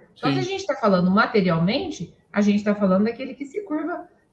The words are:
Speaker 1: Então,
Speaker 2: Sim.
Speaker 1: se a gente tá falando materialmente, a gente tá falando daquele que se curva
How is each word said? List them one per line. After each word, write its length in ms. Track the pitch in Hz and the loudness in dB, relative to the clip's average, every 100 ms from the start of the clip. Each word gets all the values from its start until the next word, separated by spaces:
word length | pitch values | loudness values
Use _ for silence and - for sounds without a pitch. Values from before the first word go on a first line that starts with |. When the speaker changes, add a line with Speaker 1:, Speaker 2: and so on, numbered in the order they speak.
| - _ | -20 _
Speaker 1:
Então, 120 | - | -2
Speaker 2:
Sim. 60 | 277 | -2
Speaker 1:
se 40 | |
a 120 | 359 | -2
gente 140 | 392 - | -4 -4
tá 100 | 285 | 0
falando 360 | 214 185 180 | 2 4 4
materialmente, 1000 | 190 247 220 180 165 170 254 370 - 170 - _ | 2 2 2 2 2 2 0 -4 -8 -12 -16 _
a 80 | 202 | 0
gente 240 | 208 208 | 2 2
tá 100 | 208 | 0
falando 300 | 202 202 185 | 0 2 2
daquele 300 | 214 233 269 | 2 -2 -8
que 120 | 269 277 | -10 -12
se 160 | 403 | -10
curva 460 | - 302 320 330 - _ _ | -6 -6 -6 -8 -12 _ _